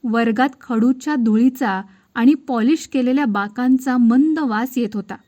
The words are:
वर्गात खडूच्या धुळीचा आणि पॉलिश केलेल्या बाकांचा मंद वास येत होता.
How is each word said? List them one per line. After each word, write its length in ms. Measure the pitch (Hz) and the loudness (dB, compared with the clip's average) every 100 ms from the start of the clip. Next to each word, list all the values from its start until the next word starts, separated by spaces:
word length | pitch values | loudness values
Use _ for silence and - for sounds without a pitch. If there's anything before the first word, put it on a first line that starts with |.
वर्गात 440 | 254 226 233 214 262 - | -2 -2 0 0 -2 -2
खडूच्या 540 | - 226 240 254 302 | -6 0 0 0 -4
धुळीचा 680 | 302 226 214 254 254 247 190 190 _ _ | -2 0 2 2 0 -4 -4 -8 _ _
आणि 200 | - 233 | 0 2
पॉलिश 520 | 311 - 240 226 311 - | 2 -2 -2 0 0 -2
केलेल्या 380 | 269 247 262 | -4 0 0
बाकांचा 720 | 277 202 202 208 254 262 262 254 | 0 -2 -6 -4 0 0 0 2
मंद 420 | 233 247 302 311 | 4 4 2 0
वास 340 | 285 214 254 254 | -2 -2 -4 -4
येत 120 | 226 | -4
होता. 220 | 214 196 - | -6 -12 -16